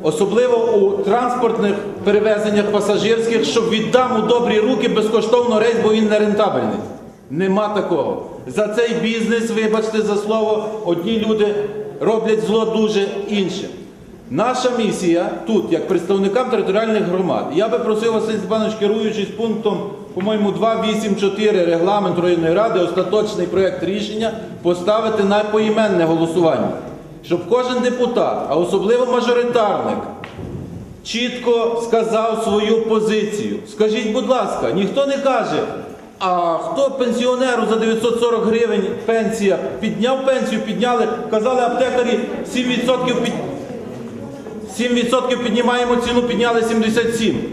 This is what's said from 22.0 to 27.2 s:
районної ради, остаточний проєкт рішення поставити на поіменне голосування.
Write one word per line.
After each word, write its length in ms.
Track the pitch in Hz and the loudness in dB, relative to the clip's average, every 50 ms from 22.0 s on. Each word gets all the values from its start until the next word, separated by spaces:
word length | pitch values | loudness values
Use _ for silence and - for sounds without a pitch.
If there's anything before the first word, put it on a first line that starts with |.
| 196 185 170 180 | 2 0 0 0
районної 320 | 170 180 175 165 165 160 165 | 2 2 2 2 2 2 2
ради, 260 | 196 214 226 196 185 | 2 2 2 2 0
остаточний 680 | 175 165 - 185 175 - 202 214 208 - - 175 175 | 0 0 0 -2 -2 0 0 0 0 0 -2 -2 -4
проєкт 360 | - - 185 190 180 - - 165 | 0 0 2 2 0 0 -2 -4
рішення 480 | 170 196 208 202 214 214 214 226 220 214 - - - - - | -2 -2 -2 -4 -4 -4 -4 -4 -4 -4 -6 -10 -12 -14 -4
поставити 640 | - 175 175 175 175 208 208 220 226 226 214 208 196 | 0 0 0 0 2 2 2 2 2 0 0 2 2
на 160 | 196 202 208 | 2 2 2
поіменне 640 | 214 208 214 220 214 220 214 220 220 208 190 175 165 | 2 2 0 0 2 2 2 2 2 2 2 2 2
голосування. 680 | 160 165 160 165 165 - 185 170 160 143 117 104 95 - - - - - - - - - - | 2 2 2 0 0 2 2 4 4 4 2 0 -2 -4 -6 -10 -12 -14 -16 -16 -18 -20 -18